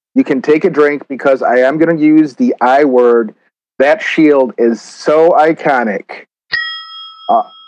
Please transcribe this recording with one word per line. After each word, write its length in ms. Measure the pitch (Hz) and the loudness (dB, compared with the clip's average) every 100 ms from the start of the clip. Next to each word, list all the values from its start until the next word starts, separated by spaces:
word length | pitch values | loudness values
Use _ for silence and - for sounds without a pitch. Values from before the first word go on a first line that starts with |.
| _ | _
you 100 | 262 | -2
can 160 | 262 135 | -2 -2
take 240 | 151 156 | 0 0
a 60 | 185 | 0
drink 360 | 147 147 147 - | 0 0 -2 -8
because 340 | 127 143 131 | -4 -2 0
I 160 | - 123 | 0 0
am 180 | 131 156 | 0 0
gonna 240 | 165 160 | 0 0
use 360 | 151 156 151 - | 2 2 0 -2
the 180 | 123 - | -4 0
I 220 | 123 143 | 0 2
word. 500 | 151 123 120 117 110 - _ _ _ - | 2 2 2 2 -2 -10 _ _ _ -2
That 240 | 139 156 | 0 0
Shield 520 | - - 156 139 127 110 | -2 0 2 2 0 0
is 240 | 117 113 | -2 -2
so 480 | - - - 156 165 143 | -8 -8 -2 2 2 2
iconic. 880 | 156 156 156 131 113 95 - - - _ - - - - - - - - - | 0 0 -2 -2 -2 -6 -10 -20 -20 _ -8 -8 -8 -12 -18 -20 -20 -12 -4
Uh, 160 | 113 - - | -2 -4 -14